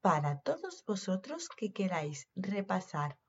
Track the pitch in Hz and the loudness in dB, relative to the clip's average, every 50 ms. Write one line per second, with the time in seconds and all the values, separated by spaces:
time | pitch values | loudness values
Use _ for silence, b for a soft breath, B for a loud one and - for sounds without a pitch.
0 | - 190 165 151 147 147 143 143 - - 302 320 370 381 359 - - - 208 190 | 6 6 6 6 4 2 0 0 0 0 0 0 -2 -8 -8 -10 -4 -4 -4 -2
1 | - - 185 185 - 254 294 330 339 - - - 226 202 202 - 196 185 180 165 | 0 0 0 0 0 -4 -6 -6 -6 -10 -6 -4 -4 -4 0 0 0 2 2 0
2 | 151 147 151 139 - _ _ - 190 196 202 202 196 196 190 185 185 - - 151 | -2 -2 -4 -8 -12 _ _ -6 -4 -2 0 -2 0 0 0 0 0 -2 -2 -2
3 | 147 147 139 _ _ | 0 -2 -2 _ _